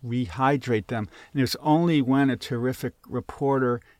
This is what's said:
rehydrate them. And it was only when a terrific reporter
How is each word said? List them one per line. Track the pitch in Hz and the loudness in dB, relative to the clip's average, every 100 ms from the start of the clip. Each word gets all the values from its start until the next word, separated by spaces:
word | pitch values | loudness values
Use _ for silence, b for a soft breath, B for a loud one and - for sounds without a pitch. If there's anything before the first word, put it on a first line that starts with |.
| 123 | -6
rehydrate | 120 117 87 131 143 123 110 - | -4 -4 0 0 0 0 -2 -2
them. | 120 104 B B | -6 -8 B B
And | 143 | -2
it | |
was | 123 - | -2 0
only | 156 156 170 156 | 2 4 4 2
when | 127 135 139 | 2 2 2
a | 117 | 0
terrific | - 120 123 127 127 - - | -4 -4 -4 -4 -8 -10 -10
reporter | 127 - - 139 135 127 120 b | -8 -8 -4 0 2 0 -2 b